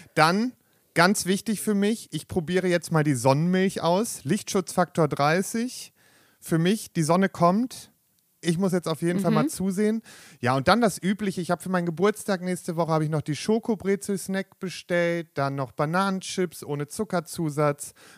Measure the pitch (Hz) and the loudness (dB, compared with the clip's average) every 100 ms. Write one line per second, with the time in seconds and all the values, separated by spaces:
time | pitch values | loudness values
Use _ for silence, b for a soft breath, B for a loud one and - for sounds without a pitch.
0 | B - 156 196 247 - _ _ _ 160 | B 2 4 4 -2 -6 _ _ _ 4
1 | 180 208 175 196 - 202 214 202 202 233 | 4 4 0 -2 -2 -4 -2 0 0 -2
2 | - 160 - 185 156 180 180 175 - 160 | -6 -10 -4 -4 -2 0 2 0 2 2
3 | 151 127 131 139 175 185 190 - 170 185 | 2 4 4 4 4 2 2 0 0 2
4 | 233 - 135 208 - 202 - - 170 170 | 0 -4 -2 -2 0 -4 -2 -2 0 2
5 | 147 147 147 175 196 226 247 - - _ | 0 2 2 2 -2 -4 -4 -8 -18 _
6 | _ _ _ _ - 165 175 220 - 170 | _ _ _ _ -2 0 2 0 -2 -2
7 | 151 175 190 - 175 202 254 - - _ | 2 2 2 4 4 4 -2 -8 -20 _
8 | _ _ _ _ 165 170 196 180 160 156 | _ _ _ _ -2 0 0 0 -2 -2
9 | 170 185 170 214 302 - 190 185 214 226 | -2 0 2 2 2 -2 -4 0 0 0
10 | - b b b 120 135 170 220 226 - | -6 b b b 0 2 4 4 4 0
11 | 180 208 202 185 170 175 185 180 175 160 | -2 -2 -2 -4 -4 -4 -2 -2 -2 0
12 | 208 208 - 185 180 180 - 165 156 160 | 0 0 -4 -4 -4 -6 -4 -2 0 2
13 | 156 156 - 139 - 226 - 202 190 196 | 2 -2 -2 -4 0 0 0 -2 -2 -2
14 | - 196 - 190 190 - 185 - - 175 | -2 -6 -4 -6 -6 -10 -10 -10 -2 0
15 | 170 170 160 - 139 139 127 - 151 180 | 2 0 -4 -2 -2 -2 -6 -2 0 0
16 | 196 190 - - 175 - - 147 147 - | 0 -2 -4 -4 -4 -6 -8 -6 -6 -6
17 | 214 175 160 - 156 143 147 143 - - | -4 -4 -4 -4 -4 2 0 0 -8 -18
18 | b | b